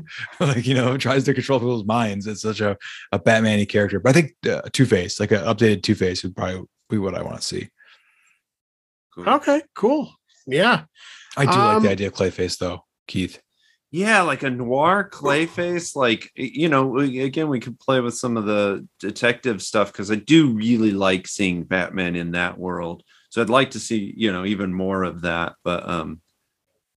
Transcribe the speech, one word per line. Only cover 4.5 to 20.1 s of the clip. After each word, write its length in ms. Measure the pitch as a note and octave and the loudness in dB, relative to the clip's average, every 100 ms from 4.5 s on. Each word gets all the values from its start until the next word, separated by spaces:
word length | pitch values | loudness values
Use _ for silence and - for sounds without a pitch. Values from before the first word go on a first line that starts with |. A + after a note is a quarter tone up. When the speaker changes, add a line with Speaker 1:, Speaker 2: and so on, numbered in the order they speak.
| D#2 - | -4 -2
Speaker 2:
Two-Face, 460 | - B2+ G2 F2+ - | 2 4 4 0 -2
like, 120 | G#2 | 2
an 80 | G#2+ | 2
updated 420 | G2 G#2+ A2+ G2 | 2 4 4 4
Two-Face 400 | - G#2 F#2 F#2 | 2 2 0 -2
would 120 | F#2 F#2+ | -6 -6
probably 260 | F#2 F#2 - _ _ | -6 -6 -12 _ _
be 80 | G#2+ | -4
what 160 | F#2+ | -2
I 80 | E2+ | -4
wanna 180 | E2+ D#2+ | -8 -8
see. 260 | - - - _ _ _ _ _ _ _ _ _ _ _ _ _ _ | -8 -8 -10 _ _ _ _ _ _ _ _ _ _ _ _ _ _
Speaker 3:
Cool. 140 | - F3+ | -6 0
Speaker 1:
Okay, 340 | C#4+ D4 C#4+ - | 2 2 0 -2
cool. 380 | - G#3+ D4 A#3 - _ _ - | -2 0 0 -2 -12 _ _ -4
Yeah. 380 | C#3 A3 F#3+ - _ - - - - | 2 2 2 -2 _ -20 -20 -12 0
Speaker 2:
I 80 | |
do 60 | C#3 | 2
like 80 | F#3 G#3 G#3+ | 4 4 4
Speaker 1:
Um, 60 | |
Speaker 2:
the 80 | G#2+ | 2
idea 180 | F#2+ G2 | 0 -2
of 60 | |
Clayface, 440 | - F#2+ - F2+ - | -2 -2 0 -4 -2
though, 260 | F2+ F2+ - _ - | -6 -6 -14 _ -8
Keith. 340 | - F2 - _ _ _ _ _ | -4 -4 -8 _ _ _ _ _
Speaker 3:
Yeah, 300 | D#3 G#3 G#3+ | -4 2 4
like 220 | E3+ C3+ | 4 0
a 80 | C#3 | -2
noir 580 | B2 A#2+ C3 D#3+ G3 F#3+ | -4 -2 2 4 2 0
Clayface, 880 | - C#3+ C#3+ E3 - F3 F3 E3+ C#3+ | -4 0 0 0 -2 -4 -4 -6 0
like, 340 | B2 A2 - - | 0 0 -4 -8
y-, 140 | C3 | -8
you 160 | B2+ E3+ | -2 2
know, 180 | C3+ C3 | 2 2
we, 340 | B2 C#3+ B2+ | 0 0 -2
again, 280 | C3+ D3 D#3 | -4 -2 -2
we 120 | B2+ | -2
could 200 | A#2+ A2+ | -4 -6
play 200 | - C3 | 0 0
with 140 | A#2+ | 0
some 220 | A#2 B2+ A#2 | -4 -4 -2
of 80 | |
the 420 | G#2 G#2 G2+ F#2+ G2 _ | 0 0 0 -2 -6 _
detective 640 | F#2+ - A#2+ A#2 B2+ G2 | -10 -2 0 0 -2 -4
stuff 300 | - A2 G2+ | -2 0 0
'cause 180 | - G2 | -2 -4